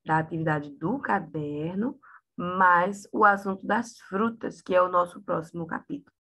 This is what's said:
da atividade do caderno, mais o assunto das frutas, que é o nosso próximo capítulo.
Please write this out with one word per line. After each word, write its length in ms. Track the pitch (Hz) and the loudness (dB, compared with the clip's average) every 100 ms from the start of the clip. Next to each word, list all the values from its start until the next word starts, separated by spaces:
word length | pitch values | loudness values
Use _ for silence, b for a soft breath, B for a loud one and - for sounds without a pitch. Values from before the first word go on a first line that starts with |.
| - | -2
da 100 | 160 | 0
atividade 540 | 156 165 160 151 147 | 0 -2 -2 -2 -4
do 280 | - 165 269 | -6 -4 -4
caderno, 1000 | - 202 160 156 147 147 160 190 240 302 B B _ | -2 -2 -2 -8 -6 -6 -4 -2 -4 -6 B B _
mais 720 | - 175 185 185 175 180 202 - | -8 -4 4 6 6 4 -2 -6
o 100 | - | 4
assunto 440 | 208 196 196 190 - | 4 4 -2 -6 -2
das 320 | 214 240 - | -2 -2 -12
frutas, 640 | - 190 226 226 - - | -8 -2 -2 -4 -10 -10
que 120 | - | 0
é 60 | 185 | 2
o 80 | 180 | 4
nosso 320 | 180 175 - | 2 0 -4
próximo 460 | - 127 - 170 160 | -6 -4 -4 -10 -8
capítulo. 500 | - - - - _ | -8 -8 -12 -12 _